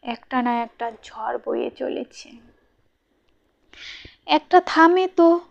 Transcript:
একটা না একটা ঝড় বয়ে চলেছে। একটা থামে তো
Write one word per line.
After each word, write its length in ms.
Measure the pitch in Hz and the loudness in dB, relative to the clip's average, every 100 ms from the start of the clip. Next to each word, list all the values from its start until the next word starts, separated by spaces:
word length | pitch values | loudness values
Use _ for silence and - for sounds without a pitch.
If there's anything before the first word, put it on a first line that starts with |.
একটা 400 | - 233 _ 262 | -12 -14 _ -4
না 200 | 240 240 | -2 -4
একটা 300 | 233 _ 233 220 | -6 _ -12 -12
ঝড় 340 | - - 220 240 - | -20 -12 -8 -8 -6
বয়ে 260 | 233 - | -6 -6
চলেছে। 580 | - 262 - 247 - - 233 _ _ _ _ _ _ _ _ _ _ _ _ _ - - - - _ - | -8 -10 -8 -12 -16 -20 -20 _ _ _ _ _ _ _ _ _ _ _ _ _ -20 -20 -20 -20 _ -4
একটা 360 | 302 - 359 | -4 2 2
থামে 460 | 359 - 330 359 370 | 2 4 4 4 0
তো 320 | - 330 339 - | 2 4 4 -2